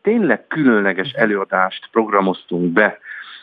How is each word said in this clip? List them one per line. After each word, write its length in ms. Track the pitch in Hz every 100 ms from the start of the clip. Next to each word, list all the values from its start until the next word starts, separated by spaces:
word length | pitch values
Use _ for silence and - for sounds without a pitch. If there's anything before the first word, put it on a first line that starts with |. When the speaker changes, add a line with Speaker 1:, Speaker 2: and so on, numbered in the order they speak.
Speaker 1:
tényleg 440 | - 233 185 110 -
különleges 680 | 156 139 110 98 92 113
Speaker 2:
Mhm. 100 | 123
Speaker 1:
előadást 640 | 113 101 98 95 92 - -
programoztunk 800 | 113 107 101 95 90 - 87 87
be. 260 | 85 104 - - - - -